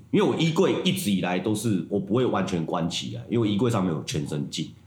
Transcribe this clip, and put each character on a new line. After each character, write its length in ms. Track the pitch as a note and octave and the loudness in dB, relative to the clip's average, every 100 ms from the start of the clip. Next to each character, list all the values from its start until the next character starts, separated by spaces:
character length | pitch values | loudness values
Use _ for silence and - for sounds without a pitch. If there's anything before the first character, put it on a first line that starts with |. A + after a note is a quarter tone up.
| - | -2
因 80 | F#3+ | 2
为 80 | E3+ | 4
我 80 | - | 2
衣 160 | E3 | 2
柜 300 | D#3 D#3 A2+ | 2 2 2
一 80 | F3+ | 0
直 160 | - G#2 | 0 0
以 100 | F#2 | 0
来 180 | F2 F#2 | 0 -2
都 140 | G#2+ G#2 | 0 0
是， 300 | A#2 F#2+ E2 | 0 -2 -2
我 100 | G2+ | -4
不 140 | F#2+ | 0
会 120 | A#2 B2 | 0 2
完 200 | G2+ F#2+ | 0 0
全 200 | F2 D#2+ | -2 -2
关 240 | F2+ E2 | -2 -2
起 260 | - B1 A#1 | -4 -6 -8
来， 60 | - | -2
因 20 | |
为 60 | A#2+ | 0
我 60 | G#2+ | 2
衣 120 | G2+ | 2
柜 120 | B2 | 2
上 120 | A2+ | 2
面 100 | F#2 | 0
有 100 | D2 | -2
全 240 | - D#2+ C#2+ | -4 -4 -2
身 220 | D2 C#2 | -4 -4
镜， 220 | - D#2 - | -6 -8 -10